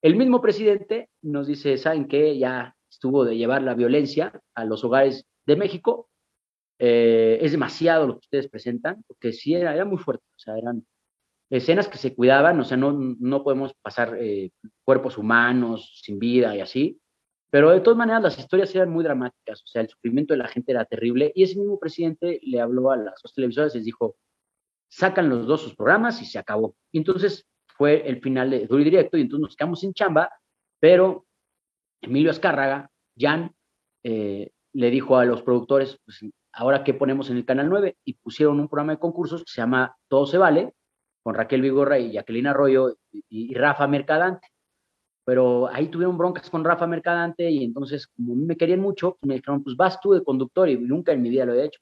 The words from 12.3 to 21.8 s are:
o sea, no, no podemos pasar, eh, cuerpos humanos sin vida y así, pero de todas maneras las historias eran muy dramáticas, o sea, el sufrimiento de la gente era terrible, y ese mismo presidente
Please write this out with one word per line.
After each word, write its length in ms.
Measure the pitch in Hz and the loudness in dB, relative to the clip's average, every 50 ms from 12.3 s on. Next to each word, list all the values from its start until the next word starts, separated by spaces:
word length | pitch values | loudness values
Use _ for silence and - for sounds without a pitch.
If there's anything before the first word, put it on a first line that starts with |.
| 135 139 143 165 175 156 | 6 6 6 4 4 2
o 60 | 123 | -2
sea, 100 | - 131 | -2 -2
no, 160 | 127 135 139 | 0 0 0
no 520 | 143 143 135 131 123 113 120 127 139 139 139 | 0 -2 -4 -6 -6 -4 -4 -2 -2 -2 0
podemos 300 | 143 135 131 135 131 - _ | -2 -2 -2 -4 -8 -10 _
pasar, 360 | _ 107 - - 117 113 117 101 | _ -10 -4 -4 -4 -4 -4 -6
eh, 320 | 120 107 101 98 95 90 _ _ _ 110 _ _ _ | -6 -4 -4 -6 -6 -10 _ _ _ -20 _ _ _
cuerpos 340 | - 131 127 131 127 - 110 | 2 2 2 2 -4 -8 -6
humanos 840 | 104 110 117 117 120 120 123 127 120 117 113 104 - - _ - - | -2 2 4 4 4 4 2 0 0 -2 -4 -8 -10 -18 _ -20 -14
sin 160 | - 104 98 | -12 -8 -4
vida 340 | 113 120 123 127 120 110 104 | -2 2 2 2 2 2 0
y 40 | 101 | -4
así, 400 | 95 - - 127 143 180 - _ _ _ _ _ _ _ _ _ _ _ | -8 -6 -2 -2 -2 -2 -4 _ _ _ _ _ _ _ _ _ _ _
pero 200 | - 143 147 160 | 4 6 8 8
de 100 | 175 185 | 8 8
todas 180 | 175 226 233 226 | 8 6 4 6
maneras 260 | 233 226 220 226 208 | 4 2 2 2 2
las 160 | 170 - - | 0 -2 -2
historias 360 | 127 - - 185 196 196 190 | -8 0 2 2 2 2 2
eran 140 | 190 185 180 | 0 0 2
muy 140 | 165 165 165 | 0 -2 0
dramáticas, 580 | 160 143 127 127 123 _ _ _ - 107 - | 0 0 -2 -4 -6 _ _ _ -16 -16 -16
o 60 | _ - | _ -8
sea, 160 | _ 117 113 | _ -6 -6
el 40 | 110 | -6
sufrimiento 460 | _ _ _ 120 113 135 147 139 156 | _ _ _ -2 0 0 2 2 0
de 60 | 135 | -2
la 80 | 123 113 | -2 -4
gente 240 | - 127 123 - 131 | -6 -8 -4 -2 -2
era 100 | 120 110 | -2 -2
terrible, 480 | - - 107 113 120 120 127 143 147 - | -4 -6 -4 -2 -2 0 2 0 0 4
y 100 | 190 190 | 2 2
ese 140 | 190 190 196 | 2 2 -4
mismo 220 | 202 202 202 | -4 -4 -4
presidente 600 | 196 | -4